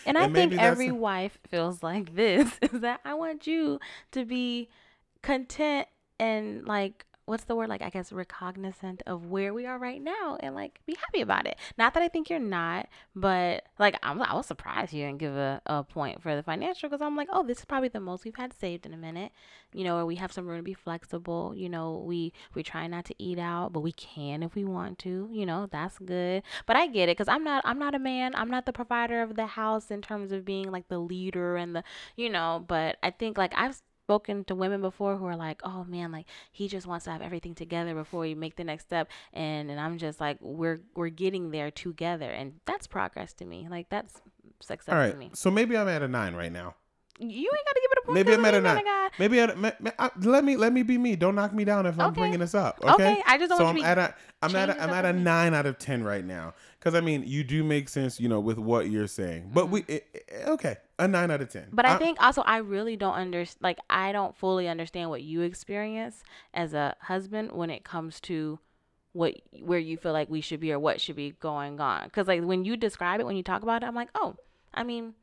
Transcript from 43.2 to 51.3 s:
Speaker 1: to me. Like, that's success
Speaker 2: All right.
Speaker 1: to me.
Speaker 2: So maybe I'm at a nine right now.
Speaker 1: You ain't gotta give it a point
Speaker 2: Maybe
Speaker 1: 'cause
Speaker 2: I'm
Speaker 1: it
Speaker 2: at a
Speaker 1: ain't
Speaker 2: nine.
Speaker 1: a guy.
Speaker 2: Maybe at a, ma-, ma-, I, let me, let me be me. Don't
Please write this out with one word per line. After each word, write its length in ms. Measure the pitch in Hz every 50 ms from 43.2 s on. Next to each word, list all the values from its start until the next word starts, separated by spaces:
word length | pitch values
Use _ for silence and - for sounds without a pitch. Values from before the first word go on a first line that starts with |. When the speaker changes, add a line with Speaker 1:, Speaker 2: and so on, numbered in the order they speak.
| - - -
Speaker 1:
to 100 | - -
me. 200 | 87 85 90 - 170
Like, 180 | 180 170 175 -
that's 320 | 202 208 226 - - - _ - _ _ _ - _ _
success 320 | - - - - - -
Speaker 2:
All 80 | 185 156
right. 120 | 135 104 -
Speaker 1:
to 40 |
me. 140 | 139 127 - -
Speaker 2:
So 160 | - - 190
maybe 280 | 190 214 240 226 240
I'm 100 | 220 208
at 140 | 190 170 151
a 60 | 143 127
nine 260 | 127 120 104 90 85
right 160 | 85 85 85
now. 240 | 85 87 87 87 - _ _ _ _ _ _ _ _ -
Speaker 1:
You 80 | 233
ain't 380 | 226 202 240 320 480 587 605 587
gotta 140 | 587 554 508
give 100 | 508 523
it 60 | 523 523
a 20 | 494
point 60 | 494 -
Speaker 2:
Maybe 140 | 359 392 453
Speaker 1:
'cause 80 | 440 440
Speaker 2:
I'm 60 | 453
Speaker 1:
it 20 |
Speaker 2:
at 60 | 427 427
a 40 |
Speaker 1:
ain't 60 | - -
Speaker 2:
nine. 120 | 175 151 -
Speaker 1:
a 40 | 403
guy. 260 | 415 403 392 381 381 - -
Speaker 2:
Maybe 200 | 190 214 247 240
at 100 | 233 226
a, 40 | -
ma-, 160 | 180 202 220 - -
ma-, 120 | 202 226 - -
I, 100 | 247 240 - 180
let 220 | 185 233 262 277 285
me, 140 | 277 269
let 160 | - 220 240 247
me 80 | 254 240
be 140 | 226 247
me. 180 | 240 247 240 202
Don't 200 | 165 175 190